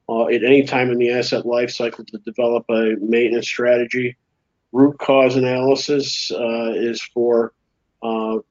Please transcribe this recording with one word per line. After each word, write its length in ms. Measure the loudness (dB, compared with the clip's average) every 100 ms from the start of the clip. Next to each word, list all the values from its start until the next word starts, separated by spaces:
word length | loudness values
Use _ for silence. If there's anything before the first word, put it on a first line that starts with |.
| -6
uh, 160 | -2 0
at 180 | 0
any 180 | 4 4
time 280 | 4 0 0
in 80 | 0
the 120 | 0
asset 360 | 0 -2 -4 -2
life 240 | -2 -2
cycle 340 | -4 -6 -6
to 140 | -16 -16
develop 480 | -10 -2 0 0 -2
a 280 | 0 0 -2
maintenance 460 | 0 2 2 0 -4
strategy. 680 | -2 2 2 2 -4 -4 -8 _ _ _ _ _
Root 260 | 2 2 2
cause 380 | 2 4 4 4
analysis, 920 | 0 2 2 2 0 -2 -2 -6 -8
uh, 420 | -4 -4 -4 -4
is 260 | -2 -4 -4
for, 540 | -8 -2 2 2 0 _ _ _ _ _
uh, 340 | -6 -4 -4 -6 -8